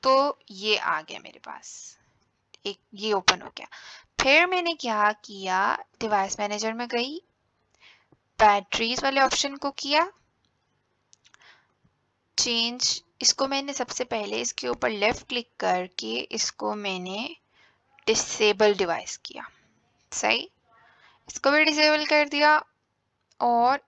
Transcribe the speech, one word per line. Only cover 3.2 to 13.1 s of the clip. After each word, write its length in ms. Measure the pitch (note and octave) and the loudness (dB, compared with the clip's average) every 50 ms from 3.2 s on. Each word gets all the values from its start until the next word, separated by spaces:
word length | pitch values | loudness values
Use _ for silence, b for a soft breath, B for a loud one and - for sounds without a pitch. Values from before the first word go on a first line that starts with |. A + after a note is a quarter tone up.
| F#3 - F#3 F3+ | 2 0 0 0
हो 100 | E3+ - _ - | -6 -16 _ -16
गया। 80 | - - B B B B B B B B _ - | -18 -18 B B B B B B B B _ 0
फिर 260 | - C4+ C#4 D#4 F4 | 2 4 6 6 4
मैंने 280 | F4+ F#4 F4+ F4 E4+ E4+ | 4 0 -2 -2 -2 -6
क्या 380 | D4 - A#3+ A3 G#3+ G#3 G#3 G#3+ _ - | -4 -4 -4 0 2 2 2 0 _ -12
किया, 540 | - G#3 G3 F#3+ F#3 F#3 F#3 G3 - - - - _ _ _ | -18 -14 -8 -4 -2 0 0 0 0 -2 -4 -6 _ _ _
device 400 | - G#3+ G#3+ G3+ F#3+ G3 - - | -2 0 0 0 0 -2 -2 -4
manager 320 | G#3 G#3 G#3 G#3 G#3+ A3 | -4 -4 -4 -4 -4 -4
में 160 | A3+ A#3 A#3+ A#3+ | -4 -4 -6 -4
गई, 320 | A#3+ A#3 A#3+ C4 D4+ F4 _ _ _ _ _ _ _ _ _ _ b b b b b b b b _ _ _ _ _ - | -2 -4 -4 -4 -6 -12 _ _ _ _ _ _ _ _ _ _ b b b b b b b b _ _ _ _ _ 6
batteries 640 | A3 G#3+ G3+ G3+ G3 _ - - A3+ A3+ B3 B3+ - | 6 6 6 4 0 _ -4 -4 -2 -2 -2 -2 -2
वाले 160 | C4+ C4+ C#4 | 0 4 4
option 360 | C4+ B3+ - - - C#4 C#4 | 4 4 2 0 -2 -4 -6
को 140 | C#4 - C#4 C4+ - | -6 -6 -6 -6 -6
किया 240 | - C#4 C#4+ D4+ E4+ F#4+ - _ _ _ _ _ _ _ _ _ _ _ _ _ _ _ _ _ _ _ _ _ _ _ - b b b b b b b b _ _ _ _ _ _ _ _ _ _ _ _ - | -4 0 2 2 2 0 -4 _ _ _ _ _ _ _ _ _ _ _ _ _ _ _ _ _ _ _ _ _ _ _ -20 b b b b b b b b _ _ _ _ _ _ _ _ _ _ _ _ -4
Change। 640 | - A#3+ A#3 A#3 A#3 A#3 A#3+ B3 - - - - _ _ | -2 0 0 -2 -2 -2 -4 -4 -2 -2 -2 -4 _ _